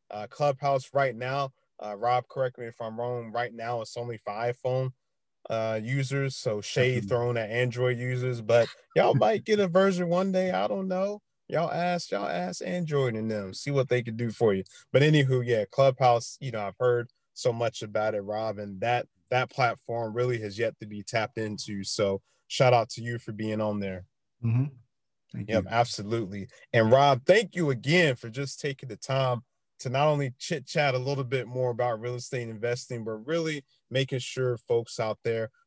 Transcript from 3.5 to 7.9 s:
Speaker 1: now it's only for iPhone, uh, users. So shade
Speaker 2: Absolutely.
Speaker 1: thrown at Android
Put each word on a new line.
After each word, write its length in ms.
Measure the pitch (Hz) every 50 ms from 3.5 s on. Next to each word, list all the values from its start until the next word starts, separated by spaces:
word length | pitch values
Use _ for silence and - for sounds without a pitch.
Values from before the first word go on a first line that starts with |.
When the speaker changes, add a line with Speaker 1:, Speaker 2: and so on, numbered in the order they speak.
| 113
Speaker 1:
now 260 | 113 113 117 123 117
it's 160 | 110 - -
only 220 | 120 120 120 117 113
for 140 | - -
iPhone, 600 | 101 107 117 120 120 - - 127 127 131 131 131 - _ _ _ _ _ _ _ _ _ - -
uh, 300 | 113 113 110 113 110 110
users. 540 | 107 120 131 139 135 127 135 139 135 135 131
So 240 | - - 123 107 104
shade 440 | 101 - - 139 123 127 127 120 104
Speaker 2:
Absolutely. 40 | 98
Speaker 1:
thrown 280 | 127 120 120 120 120
at 140 | 117 110 104
Android 480 | 113 120 127 123 113 123 127 123